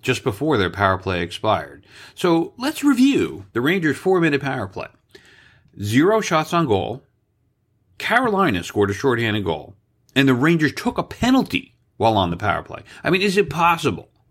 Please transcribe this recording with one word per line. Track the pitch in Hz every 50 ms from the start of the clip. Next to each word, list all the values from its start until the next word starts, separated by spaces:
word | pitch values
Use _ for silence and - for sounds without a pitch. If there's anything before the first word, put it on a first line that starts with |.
just | - 127 127 - -
before | 131 110 - 139 156 151 107
their | 95 87
power | 82 92 101 95 95 90
play | - 98 92 87
expired. | 87 85 - - - 110 104 87 76 71 71 - _ _ - - - - -
So | - - 180 165 165 170 - _ -
let's | 240 277 311 - -
review | 285 277 226 254 277 269 160 95 73 69 82 98 - _
the | 113
Rangers' | 120 143 180 196 165 156 131 -
four-minute | - 185 190 185 170 160 143 139
power | 135 139 135 135 107 92
play. | - 92 - - _ _ _ _ _ - _ - - - _ _ _ _ _ _ _ -
Zero | 98 101 107 127 151 185 220 226
shots | 208 - 180 156 156 - -
on | 170 165 135
goal. | 107 95 80 55 - 147 _ _ _ _ _ _ _ _ _ _ _ _ _ _ _ _ _ _ _ _
Carolina | - - 214 240 262 240 208 190 196 160 107 90 82
scored | - - 101 101 98
a | 98
shorthanded | 98 - 135 123 117 117 113 101 107 98
goal, | 90 80 73 - - - _ _ _ _ _ _ _ _
and | 127 139 135
the | 131
Rangers | 120 131 160 175 165 156 143 -
took | - - 240 233 -
a | 165
penalty | - - - - 240 254 269 208 - - - - _ _ _ _ _ _ _
while | 98 113 110 104
on | 95 87
the | 85 92
power | 107 104 85 80
play. | 80 - - - - - - - -
I | -
mean, | 165 190
is | 190 208 180 202
it | 196 160
possible | 143 165 165 170 170 165 151 135 95 78 - _ _ _ _ _